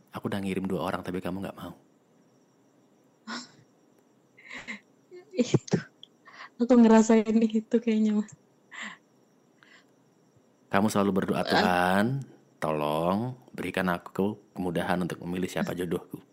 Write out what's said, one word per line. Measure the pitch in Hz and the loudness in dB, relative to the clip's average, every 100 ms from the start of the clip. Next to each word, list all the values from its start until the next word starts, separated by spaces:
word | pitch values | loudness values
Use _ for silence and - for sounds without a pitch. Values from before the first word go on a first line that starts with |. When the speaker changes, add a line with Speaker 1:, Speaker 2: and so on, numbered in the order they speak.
| _ | _
Speaker 1:
"Aku | - 113 | -10 -6
udah | 104 | -4
ngirim | 98 92 | -2 0
dua | 95 90 | 0 -2
orang, | 90 90 | -2 -4
tapi | 90 90 | -4 -6
kamu | 92 92 | -4 -6
nggak | 95 - | -6 -10
mau." | 87 - _ _ _ _ _ _ _ _ _ _ _ _ _ _ - | -14 -16 _ _ _ _ _ _ _ _ _ _ _ _ _ _ -16
Speaker 2:
<laughs> | 240 - - _ _ _ _ _ _ _ - - - - 214 _ _ _ 359 359 | -16 -16 -20 _ _ _ _ _ _ _ -20 -18 -16 -14 -16 _ _ _ -20 -8
Itu. | 370 233 - - - - _ - _ - - - | -4 0 -2 0 -4 -4 _ -20 _ -20 -20 -20
Aku | - 240 240 | -4 4 8
ngerasain | 226 220 220 220 214 220 | 10 8 8 4 4 2
itu | 226 220 220 233 | 2 0 0 0
kayaknya, | 233 220 214 208 | 0 2 2 0
Mas. | 214 - _ _ _ - - - _ _ _ _ _ _ - - _ _ _ _ _ _ _ _ _ | -2 -10 _ _ _ -16 -16 -16 _ _ _ _ _ _ -20 -20 _ _ _ _ _ _ _ _ _
Speaker 1:
Kamu | 98 107 | 0 2
selalu | 104 101 95 | 2 2 2
berdoa, | 92 - | 0 -2
Speaker 2:
Ah. | - | 0
Speaker 1:
"Tuhan, | - 92 90 90 98 113 139 131 - _ _ | 2 2 2 2 2 2 -2 -8 -18 _ _
tolong | 78 78 76 78 85 98 123 131 - | -4 -2 -2 0 0 -2 -4 -10 -16
berikan | - 90 90 92 | -10 -6 -4 -2
aku | 87 - - 98 104 - | -2 -4 -4 -2 -4 -12
kemudahan | - 92 85 90 90 | -8 -4 -4 -2 -2
untuk | 87 - | -2 -6
memilih | 87 90 90 | -8 -6 -4
siapa | 82 85 | -4 -6
Speaker 2:
Ah. | 85 | -6
Speaker 1:
jodohku." | 87 87 - - - | -6 -6 -8 -18 -20